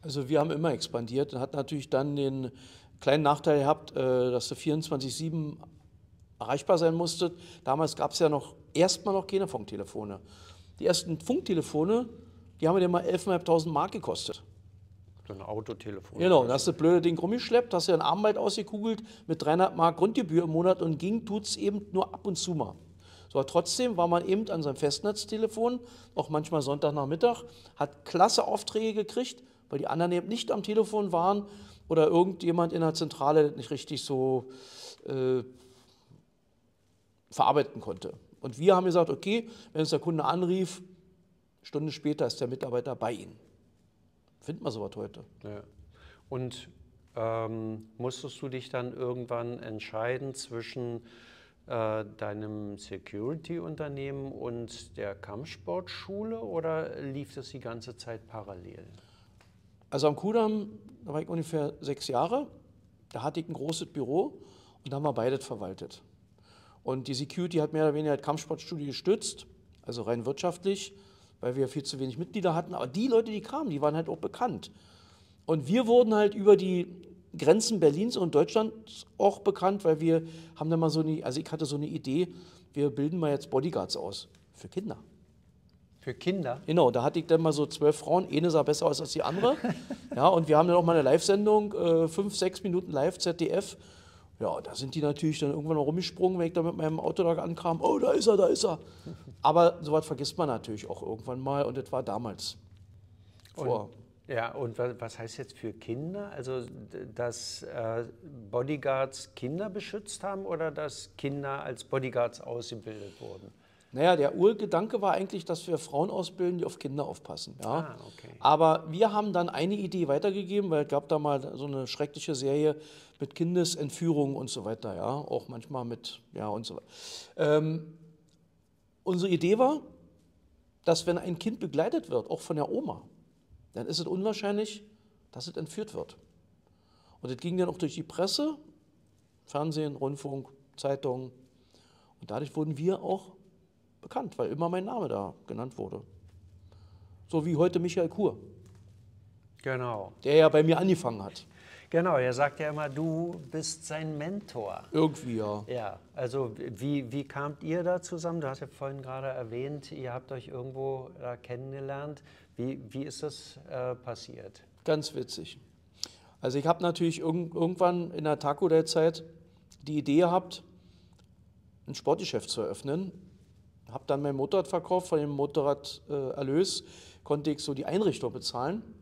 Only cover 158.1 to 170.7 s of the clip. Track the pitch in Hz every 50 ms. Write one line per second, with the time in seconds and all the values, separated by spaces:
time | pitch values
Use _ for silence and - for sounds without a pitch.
158.1 | - 165 160 170 165 170 151 135 131 131 147 131 - - 139 139 139 139 131 127
159.1 | 131 131 135 135 131 135 123 110 113 120 131 143 147 147 139 - - 147 131 123
160.1 | 120 127 127 - 139 127 127 - - 127 123 135 127 135 135 135 135 131 127 127
161.1 | - - 131 120 123 117 - - 123 120 131 135 135 139 135 135 139 139 143 147
162.1 | 151 143 - - - - - _ _ - 120 131 135 135 131 104 - 131 139 147
163.1 | 135 - 151 151 - - - - - 139 143 - 147 127 127 127 123 120 - 123
164.1 | 117 - - - 123 120 101 98 - - - _ _ _ _ - 156 156 147 -
165.1 | - 139 123 - - - - - - - - _ _ _ _ _ _ _ - -
166.1 | - - - - - _ - 127 127 143 139 160 170 165 180 175 170 - 175 165
167.1 | 160 160 - 165 160 175 175 165 165 170 165 170 185 180 185 175 180 180 170 170
168.1 | - - 156 151 151 143 - 143 147 - 190 175 160 160 160 160 - 165 160 165
169.1 | 160 160 - - - - - - - - _ _ - _ - 139 151 151 135 131
170.1 | 143 156 180 170 175 190 180 175 - - - -